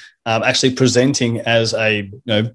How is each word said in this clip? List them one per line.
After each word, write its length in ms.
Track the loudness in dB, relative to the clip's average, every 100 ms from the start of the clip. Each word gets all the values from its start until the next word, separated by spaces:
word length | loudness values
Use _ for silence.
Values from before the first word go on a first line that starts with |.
| -20 _ -4
um, 160 | -2
actually 320 | 0 0 0
presenting 680 | 2 2 4 2 2 -2 -2
as 320 | 0 0 0
a, 300 | 0 0 -2
you 180 | -4 -10 -2
know, 240 | 0 0